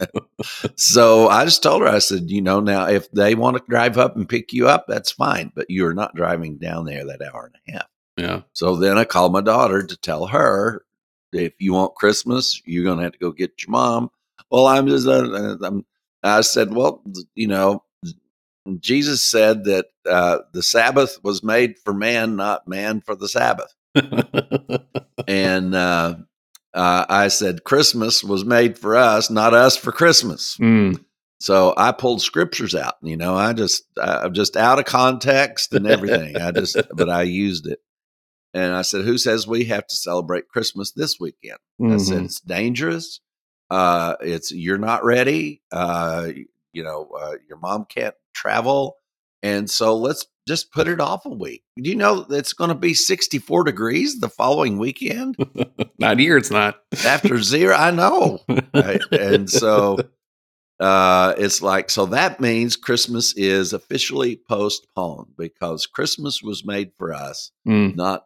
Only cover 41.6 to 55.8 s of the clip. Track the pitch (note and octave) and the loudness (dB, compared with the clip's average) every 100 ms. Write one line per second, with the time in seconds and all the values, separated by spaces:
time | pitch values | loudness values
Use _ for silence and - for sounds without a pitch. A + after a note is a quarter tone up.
41.6 | _ - A#2 G#2+ F#2+ F#2 F#2 - - F2+ | _ -4 0 0 0 -2 -4 -10 -8 -4
42.6 | A#2 B2 D#3+ E3 E3 - _ _ _ _ | -4 -4 -4 -6 -8 -18 _ _ _ _
43.6 | _ F#2 F2+ F2 E2+ - D2 E2 - F2+ | _ 0 2 2 0 -4 -6 -6 -8 -8
44.6 | E2+ G2 A2 A#2 A#2 A#2+ C3 D#3+ D2+ D2 | -4 -4 -2 0 2 2 2 -2 -4 -12
45.6 | _ E2+ F2 E2+ E2 E2 E2+ C2+ - _ | _ -6 -4 -2 -4 -4 -6 -10 -18 _
46.6 | _ E2+ D#2+ D2+ D#2 D2 D2+ D2+ - D#2 | _ -14 -10 -10 -12 -12 -12 -12 -16 -12
47.6 | F2 G#2+ G#2+ - A2+ - _ - G#2+ G#2+ | -8 -6 -6 -6 -8 -8 _ -8 -2 -2
48.6 | A#2 C#3 C3+ - _ _ _ _ G2+ G2+ | 0 0 -2 -8 _ _ _ _ -4 -4
49.6 | G#2 - A2 A2+ B2 D#3 - _ - D#3+ | -4 0 0 2 0 -4 -10 _ -8 -8
50.6 | - D3 E3 E3+ D3 F#3+ D4 A3 E3+ - | -4 -4 -2 -2 -4 -4 -8 -12 -12 -14
51.6 | _ - C3+ G#3+ G3+ G3 - C#3+ C#3 - | _ -10 -6 0 0 0 -2 -6 -4 -4
52.6 | E3+ D#3 F3 D#3+ - F#3 - C#3+ - E3+ | -2 0 0 0 0 -2 -2 -4 0 0
53.6 | E3 F#2+ A2+ D3 C#4+ C4+ A2+ - B2 D3 | 0 -2 -2 -2 -2 -4 -6 -2 0 0
54.6 | C#3 G2+ A#2+ C3 B3+ A#3 C4 - - - | 0 -2 -6 -6 -8 -6 -8 -6 -6 -6
55.6 | - - | -8 -8